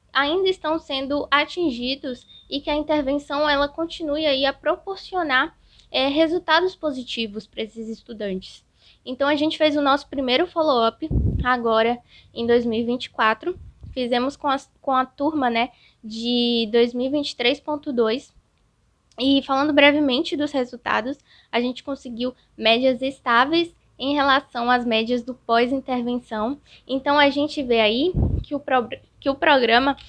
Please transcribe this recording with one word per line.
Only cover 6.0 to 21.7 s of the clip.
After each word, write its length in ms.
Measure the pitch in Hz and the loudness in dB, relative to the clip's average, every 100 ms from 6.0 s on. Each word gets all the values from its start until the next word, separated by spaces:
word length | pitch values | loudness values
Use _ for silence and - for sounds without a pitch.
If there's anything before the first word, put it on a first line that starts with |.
| 262 | 0
resultados 680 | 285 320 349 339 320 370 - | 2 2 0 2 2 2 -2
positivos 720 | 311 262 240 - 226 208 - | -6 -6 -8 -6 -6 -8 -12
pra 160 | 214 | -10
esses 260 | 214 226 220 | -10 -10 -12
estudantes. 800 | 220 - 214 208 185 - - _ _ _ _ - | -12 -12 -10 -6 -6 -10 -20 _ _ _ _ -10
Então, 220 | 254 277 | -2 0
a 80 | 294 | 2
gente 220 | 311 302 | 0 2
fez 200 | 311 294 | 2 2
o 40 | |
nosso 260 | 285 285 - | 2 2 -2
primeiro 400 | 269 254 254 359 | -4 0 0 0
follow-up 600 | 339 311 247 226 - 320 - - - | 0 2 2 2 0 -4 -2 0 -2
agora 560 | 247 254 226 220 226 240 _ - - | 0 0 2 2 2 0 _ -20 -18
em 140 | - 233 | -6 2
dois 180 | 240 233 | 2 2
mil 140 | 220 | -2
e 40 | |
vinte 220 | 233 247 - | -2 -4 -6
e 40 | |
quatro. 480 | - 220 226 349 359 - - - | 0 0 0 -4 -8 -12 -20 -12
Fizemos 460 | 262 240 247 262 277 | -6 -2 0 -2 -4
com 100 | 285 | -2
as, 240 | 269 - _ | -2 -4 _
com 100 | - | -2
a 140 | 262 262 | 0 -2
turma, 440 | - 285 311 247 | -2 -2 0 0
né, 200 | 226 240 - _ _ | 0 -2 -4 _ _
de 680 | 220 226 233 240 240 233 220 | -14 -8 -2 2 2 2 2
dois 220 | 233 240 | 2 2
mil 140 | 247 262 | 2 -2
e 20 | |
vinte 220 | 294 285 | -2 -4
e 40 | - | -2
três 240 | 240 285 | 0 0
ponto 320 | - 302 302 | -2 -6 -4
dois. 420 | 240 220 247 - _ _ _ _ _ _ _ _ - | 0 0 0 -6 _ _ _ _ _ _ _ _ -4
E, 220 | 262 277 | 2 2
falando 300 | 262 269 302 | 2 0 0
brevemente 640 | 285 285 294 285 247 339 302 | 6 6 6 2 0 -2 -4
dos 140 | 294 | -2
resultados, 680 | 285 247 240 - 214 226 294 _ _ _ | -2 -4 -6 -4 -2 -4 -8 _ _ _
a 80 | 226 | -4
gente 240 | 247 | -2